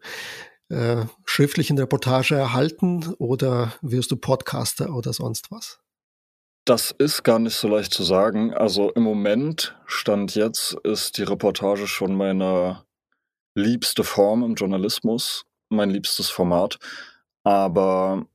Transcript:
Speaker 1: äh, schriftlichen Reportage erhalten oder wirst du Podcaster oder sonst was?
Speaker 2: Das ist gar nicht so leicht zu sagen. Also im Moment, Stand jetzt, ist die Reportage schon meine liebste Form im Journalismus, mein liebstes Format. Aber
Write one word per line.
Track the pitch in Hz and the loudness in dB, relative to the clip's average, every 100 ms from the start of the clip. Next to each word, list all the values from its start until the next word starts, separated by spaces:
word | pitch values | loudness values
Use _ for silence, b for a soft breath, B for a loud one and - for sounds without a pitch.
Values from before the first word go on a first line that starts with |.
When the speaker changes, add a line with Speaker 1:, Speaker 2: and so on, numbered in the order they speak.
| B B B B B B _ | B B B B B B _
Speaker 1:
äh, | - 117 120 113 - - | -2 0 0 -2 -8 -4
schriftlichen | - 143 - 139 143 | 2 2 2 0 0
Reportage | 131 135 - 131 131 147 | 2 0 2 2 2 2
erhalten | 135 127 156 - 180 175 165 190 | 2 2 0 0 0 0 -4 -6
oder | 120 127 135 123 117 - | -2 0 2 2 -2 -4
wirst | 139 123 120 | -4 -2 -2
du | 127 | -4
Podcaster | - 131 - 139 120 - 139 135 | 0 0 0 -6 -4 -4 -6 -4
oder | 120 | -6
sonst | 117 127 113 - | -6 -6 -6 -10
was? | 214 - - _ _ _ _ _ _ _ _ - | -16 -16 -18 _ _ _ _ _ _ _ _ 2
Speaker 2:
Das | 117 - | 2 0
ist | - 147 - | 0 0 2
gar | - 113 | 4 4
nicht | 113 - | 2 0
so | 110 | 0
leicht | 107 101 | 0 0
zu | - | -2
sagen. | 90 92 107 107 113 - | 2 4 4 2 -2 2
Also | 110 98 101 | 2 2 2
im | - | 2
Moment, | 113 104 101 110 147 165 - - - | 2 2 2 2 0 -2 -6 -8 -8
Stand | - - 104 98 | -4 0 0 0
jetzt, | 110 110 113 - - | 0 0 0 -6 -4
ist | - 107 - - | -2 -2 -4 -4
die | |
Reportage | 95 98 104 92 98 101 101 | -4 0 0 0 0 0 -2
schon | - 95 98 | -4 -2 0
meine | 98 95 95 92 90 92 - _ _ _ _ _ _ - | 0 0 2 2 0 -4 -14 _ _ _ _ _ _ -2
liebste | 104 120 - - | 0 0 -2 -2
Form | 104 - 101 110 | 0 4 4 4
im | 120 110 | 0 -2
Journalismus, | 95 95 101 - 113 117 - - - _ _ | -2 0 -2 -2 -2 -2 -4 -8 -12 _ _
mein | 107 101 | 0 0
liebstes | 98 - - 101 | 0 -4 -4 -4
Format. | - 90 87 95 - B B B B _ _ | 0 2 2 0 -4 B B B B _ _
Aber | - 101 98 85 95 92 95 95 - | 2 2 2 2 2 2 0 -2 -6